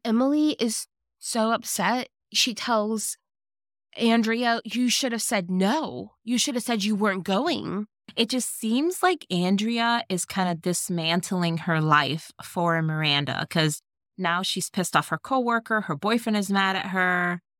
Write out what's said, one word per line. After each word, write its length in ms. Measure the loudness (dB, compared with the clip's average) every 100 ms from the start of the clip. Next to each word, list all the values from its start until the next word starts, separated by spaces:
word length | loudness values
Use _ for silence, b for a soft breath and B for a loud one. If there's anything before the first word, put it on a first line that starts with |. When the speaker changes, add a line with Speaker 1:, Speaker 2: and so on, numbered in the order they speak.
Speaker 1:
Emily 460 | 0 2 2 2 0 0
is 260 | -2 -4 -8 _ _ _
so 340 | -6 -2 0
upset. 560 | -2 -4 -2 0 -2 -4 _ _
She 220 | 0 0
tells 640 | -2 0 0 2 -2 -4 -8 _ _ _ _ _ _ _ 0
Andrea, 640 | 2 4 2 0 0 0
"You 240 | -2 0 0
should 220 | 2 0
have 100 | -2
said 280 | -2 -2 0
no. 640 | 2 2 2 -2 -8 -12 _
You 140 | -2 0
should 160 | 0 -2
have 80 |
said 200 | -2 -2
you 120 | 0 2
weren't 280 | 2 0
going." 600 | 0 0 2 -2 -2 -4 -6 _ -6 -2
Speaker 2:
It 120 | 0
just 220 | 0 -4 -4
seems 440 | 0 0 0 2
like 240 | 0 0 -2
Andrea 760 | 0 2 2 2 0 0 0 -2
is 160 | -4 -2
kinda 280 | -2 -2 0
dismantling 1000 | -2 -2 -2 -2 0 0 0 0 0 0
her 220 | 0 2
life 500 | 4 4 4 -2 -8 -16
for 400 | -8 -2 0 2
Miranda 640 | 0 0 2 2 0 -4 -2
'cause 320 | 2 2 0 -10 _ _ -4
now 240 | -2 0
she's 280 | -2 -4 -4
pissed 260 | -4 0 0
off 120 | 0
her 100 | -4
coworker, 640 | -2 0 2 -2 0 -2
her 140 | -2 -2
boyfriend 400 | 0 0 2 0
is 140 | 2
mad 260 | 2 2 0
at 100 | -2
her. 520 | 0 2 2 0 -2 -8